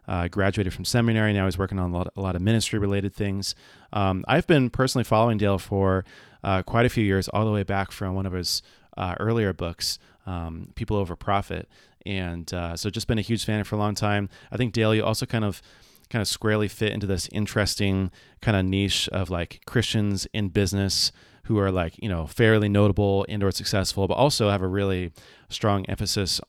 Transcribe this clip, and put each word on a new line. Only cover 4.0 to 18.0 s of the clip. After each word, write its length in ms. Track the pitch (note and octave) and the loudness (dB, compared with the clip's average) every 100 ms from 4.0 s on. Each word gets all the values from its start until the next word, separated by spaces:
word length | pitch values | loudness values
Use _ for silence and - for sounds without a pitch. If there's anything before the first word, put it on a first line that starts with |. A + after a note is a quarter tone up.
| F#2+ F#2+ - | 0 0 2
I've 180 | C#3+ - | 0 4
been 240 | D3+ B2 | 4 4
personally 360 | - C3 C3 A2 | 2 0 0 2
following 340 | A2 A#2 G#2+ | 4 4 2
Dale 180 | G2+ F#2+ | 2 0
for, 480 | - G2 F#2+ F#2 - - - - | 0 0 2 2 -2 -14 -20 -8
uh, 180 | G2 F#2+ | -2 -2
quite 240 | - A#2 A#2+ | 0 2 2
a 40 | |
few 140 | A#2 | 2
years, 240 | G#2 F#2+ F2+ | 2 2 0
all 160 | G#2 A2 | 0 0
the 60 | |
way 120 | G#2 | 0
back 280 | F#2+ G2 G2 | -2 -2 -4
from 220 | - G2 | -6 -6
one 140 | F#2+ F#2+ | -4 -4
of 60 | |
his, 280 | F2+ F2 - - - _ - | -4 -4 -6 -8 -20 _ -8
uh, 200 | F#2 F2 | -6 -2
earlier 340 | G#2+ A#2 G2+ | 0 0 0
books, 440 | E2+ E2+ E2+ - - - _ F#2+ | -2 -6 -4 -6 -6 -12 _ -10
um, 440 | F2 E2+ E2 F2 - | -8 -8 -10 -12 -10
People 220 | A2+ G#2 | -4 -2
Over 180 | F2+ E2 | -2 -4
Profit. 520 | - G2+ - E2+ - - _ _ - | 0 0 -2 -8 -10 -20 _ _ -6
And, 480 | G2 F2+ E2+ D#2+ | -4 -4 -6 -6
uh, 240 | F2 E2+ E2+ | -6 -6 -4
so 140 | G#2 | -6
just 160 | A2 - | -4 0
been 100 | A2 | 0
a 60 | |
huge 200 | G2+ A2+ | 0 -2
fan 200 | - G#2+ | 0 -2
for 100 | G2+ | -2
a 60 | G#2+ | -2
long 160 | G#2 G2+ | -2 0
time. 340 | G#2+ G#2 G2+ - - | 0 0 -2 -8 -10
I 60 | A2 | -4
think, 160 | B2 | -2
Dale, 200 | A2+ A2 | 2 2
you 100 | A2 | 4
also 220 | G#2+ A2 B2 | 2 -2 -2
kind 180 | A2+ | 0
of, 200 | G#2 - - - - _ _ | 0 -2 -12 -20 -20 _ _
kind 100 | A#2 | -2
of 60 | G2 | -2
squarely 400 | - A2 G#2+ G#2 | -2 0 2 0
fit 260 | - G#2+ | -2 -2
into 140 | G#2+ F#2+ | -2 -2
this 200 | F#2 - | -2 -2
interesting 800 | G#2 G2+ A2 G2 - G2+ F#2+ | -4 -2 0 0 0 0 2